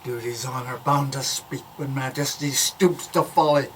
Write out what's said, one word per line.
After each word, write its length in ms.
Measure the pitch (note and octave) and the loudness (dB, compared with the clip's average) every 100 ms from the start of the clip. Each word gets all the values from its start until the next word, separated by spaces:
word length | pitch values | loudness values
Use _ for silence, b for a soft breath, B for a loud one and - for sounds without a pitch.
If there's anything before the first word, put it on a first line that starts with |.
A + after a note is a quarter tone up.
Duty's 420 | B2+ B2 A#2 A#2 | -6 -6 -6 -6
honor 320 | B2+ B2+ B2 B2 | -6 -6 -8 -6
bound 300 | - C#3+ C#3 | 2 2 2
to 80 | C#3 | -2
speak 420 | - - - - - - | -4 -4 -6 -10 -10 -8
when 160 | C#3 | -4
majesty 560 | C3+ C3 C3+ C#3+ - D3 | -4 -4 -2 -4 -2 -2
stoops 540 | C3 - - F#3 D3+ - | 0 0 4 4 4 -2
to 140 | F3 | 0
folly. 460 | - - D#3 D3 C3 | 2 4 6 4 2